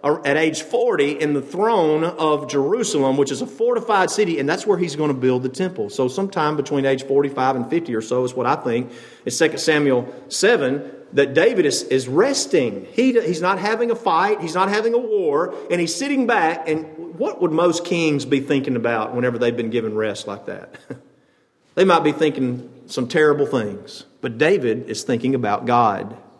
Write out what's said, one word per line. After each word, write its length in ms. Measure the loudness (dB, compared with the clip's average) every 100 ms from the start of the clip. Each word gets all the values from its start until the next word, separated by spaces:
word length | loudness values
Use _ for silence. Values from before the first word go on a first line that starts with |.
at 340 | 2 0 2 2
age 240 | 2 0
forty 500 | -2 0 2 2 0
in 220 | 0 0
the 80 | -2
throne 600 | -4 -2 2 4 2 2
of 440 | 0 0 0 0 0
Jerusalem, 720 | -2 0 0 0 0 2 2
which 140 | 0
is 100 | -2
a 60 | -8
fortified 640 | -2 0 0 2 2 2
city, 280 | 2 0 0
and 80 | 0
that's 200 | -2 0
where 100 | 0
he's 180 | 0 0
gonna 180 | -2
build 300 | 2 2 2
the 60 | -2
temple. 400 | -4 -4 -4 -6
So 180 | -2 -2
sometime 500 | 0 -4 0 0 0
between 280 | -2 0 0
age 180 | 0
forty-five 520 | 2 2 2 0 0 0
and 140 | -2
fifty 260 | -2 -2 -6
or 60 |
so 220 | -2 -2
is 100 | -2
what 120 | -2 -2
I 100 | 0
think 360 | 0 -2 -4 -12 -20 -12 -8
in 60 |
Second 280 | 0 0 0
Samuel 540 | 0 2 4 2 -2 -14 -10
seven, 640 | 0 2 4 0 -2 -6 -16 -2
that 220 | 2 4 4
David 320 | 4 4 0
is, 160 | 0
is 240 | 0 -2 2
resting. 800 | 2 2 2 0 2 0 -4 -4
He, 220 | 0 4 2
he's 180 | 0 -2
not 200 | 0 0
having 320 | 0 -2 0
a 40 | 0
fight. 460 | 2 2 2 0
He's 140 | -2 0
not 120 | 0
having 280 | 2 0 0
a 20 |
war, 560 | 0 0 2 0 0 -6 -4
and 100 | -2
he's 160 | -2 -2
sitting 300 | -2 0 2
back. 420 | 2 2 0 -2
And 520 | -4 -4 -14 -16 -4
what 200 | -4 -2
would 120 | 0
most 340 | 2 2 0 -2
kings 400 | 0 0 0 0
be 140 | -2
thinking 360 | 0 -2 0 -2
about 380 | -2 -2 -2
whenever 240 | -2 -2 0
they've 180 | -2 -2
been 140 | -4
given 260 | -2 -2 -2
rest 320 | -4 -4 -10
like 200 | -10 -10
that? 280 | -12 -14 -20 _
<laughs> 80 | -18 _ _ _ _ _ _ _ 2
They 100 | 4
might 180 | 4
be 80 | 4
thinking 580 | 2 0 0 -4 -4 -10 -20 -10
some 220 | -6 -2
terrible 400 | 2 4 4 0
things, 580 | 0 -4 -8 -16 -20 -20 _
but 160 | -10 0
David 520 | 2 2 0 -2 -6
is 100 | -10
thinking 320 | -4 -2 0
about 320 | -2 -2 -2 0
God. 500 | 4 4 0 -8 -14 -20 _